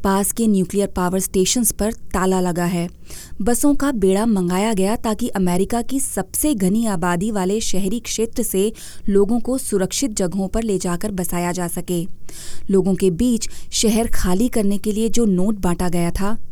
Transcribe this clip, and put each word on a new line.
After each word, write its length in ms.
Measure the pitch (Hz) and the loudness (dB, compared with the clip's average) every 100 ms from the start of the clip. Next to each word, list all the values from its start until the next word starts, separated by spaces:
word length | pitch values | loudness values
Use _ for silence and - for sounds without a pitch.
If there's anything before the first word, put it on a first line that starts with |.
पास 280 | 202 196 202 | 0 0 0
के 160 | - 226 | 0 2
न्यूक्लियर 400 | 196 180 202 196 | 2 2 0 -2
पावर 320 | 196 180 190 | -2 -2 -2
स्टेशंस 520 | - 196 185 254 220 | 0 0 2 2 0
पर 220 | - 208 | 0 -4
ताला 480 | 226 - 190 190 185 | -4 -4 -2 0 2
लगा 240 | 180 170 175 | 0 0 -2
है। 240 | 175 170 - - - - - | -2 -4 -8 -16 -16 -14 -4
बसों 340 | 202 240 294 285 | 0 2 4 2
का 160 | 277 | 0
बेड़ा 340 | 247 190 190 226 | 2 2 2 2
मंगाया 480 | 202 175 180 214 | 2 2 0 0
गया 220 | 196 190 233 | 2 0 0
ताकि 320 | 233 214 240 | -2 -2 -2
अमेरिका 540 | 196 180 180 196 233 | 0 0 2 0 -2
की 180 | 233 269 | -2 -2
सबसे 560 | - - 185 - 302 240 | -2 -6 -6 -2 0 2
घनी 300 | 185 214 233 | 2 2 0
आबादी 460 | 185 180 175 214 | 0 0 0 -2
वाले 300 | 208 185 214 | -2 0 0
शहरी 380 | 220 196 196 233 | 2 2 2 -2
क्षेत्र 440 | 226 - 147 - | -4 -4 -2 -2
से 300 | 190 190 208 - - - - | -2 0 -2 -4 -14 -4 2
लोगों 300 | 196 202 240 | 4 4 2
को 180 | 240 262 | 0 -2
सुरक्षित 540 | - 202 190 - 277 | -2 -2 -2 -2 -2
जगहों 360 | 208 185 196 190 | 0 -2 -2 -2
पर 160 | 226 | -2
ले 140 | 226 190 | 0 -2
जाकर 340 | 180 170 214 | -2 -2 -2
बसाया 400 | 190 175 175 175 | -4 -2 -2 -2
जा 160 | 180 175 | -2 -4
सके। 400 | - - 175 170 - - - - - - | -4 -4 -2 -2 -4 -6 -8 -4 -2 2
लोगों 260 | 190 175 180 | 2 2 2
के 160 | 190 | 2
बीच 380 | 170 247 226 - - - | 2 0 0 -2 -6 -6
शहर 360 | - 226 220 233 | 0 2 2 4
खाली 400 | - 185 185 247 | 4 4 2 2
करने 300 | 233 202 202 | 2 2 0
के 140 | 214 | 0
लिए 180 | 208 226 | 0 2
जो 160 | - 226 | 4 4
नोट 300 | 180 196 214 | 2 2 2
बांटा 340 | 180 170 180 | 0 0 0
गया 220 | 175 175 | 2 0
था 280 | 196 196 214 - | 0 2 2 0